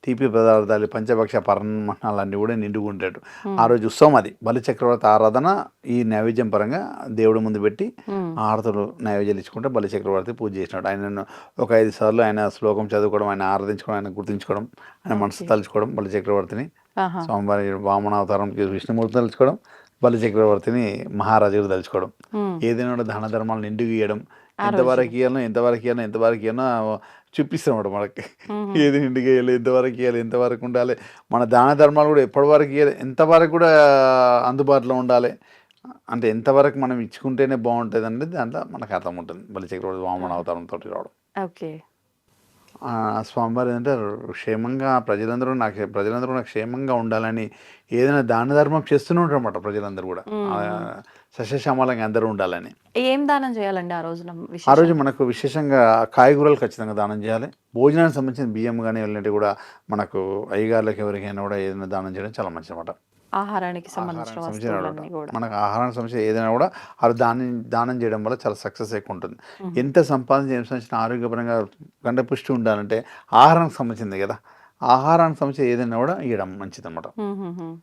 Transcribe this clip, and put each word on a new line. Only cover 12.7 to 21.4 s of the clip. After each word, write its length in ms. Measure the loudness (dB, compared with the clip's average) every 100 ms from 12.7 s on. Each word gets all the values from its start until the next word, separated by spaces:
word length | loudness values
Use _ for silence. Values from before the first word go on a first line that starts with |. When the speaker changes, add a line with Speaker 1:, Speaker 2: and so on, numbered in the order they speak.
| 0 -2
Speaker 1:
చదువుకోవడం, 400 | 0 0 0 -2
ఆయన 160 | -2
ఆరాధించుకోవడం, 600 | -2 -2 -2 -6 -6 -6 -6
ఆయన 120 | -10
గుర్తించుకోవడం, 500 | -8 -8 -4 -6 -6 _ -20 _ -6
ఆయన 120 | -2
మనసు 180 | -2 -4
Speaker 2:
ఓకే. 120 | 0
Speaker 1:
తలుచుకోవడం, 480 | 0 0 -2 -2 -4
బలి 140 | -4
చక్రవర్తిని. 640 | -4 -2 -2 -2 -8 -10 _ _ -4
Speaker 2:
ఆహా. 240 | -4 -4
Speaker 1:
స్వామివారి 520 | -4 -4 0 -2 -2
వామనావతారం 760 | -4 0 0 0 -2 0 -2 -2
విష్ణుమూర్తి 640 | -4 -4 -4 -4 -2 0
తలుచుకోవడం, 440 | 0 0 2 2 2 _ -20 _ _
బలి 140 | 0 2
చక్రవర్తిని 880 | 0 2 4 4 0 -2 -2 -6 -8
మహారాజుగా 560 | -6 2 4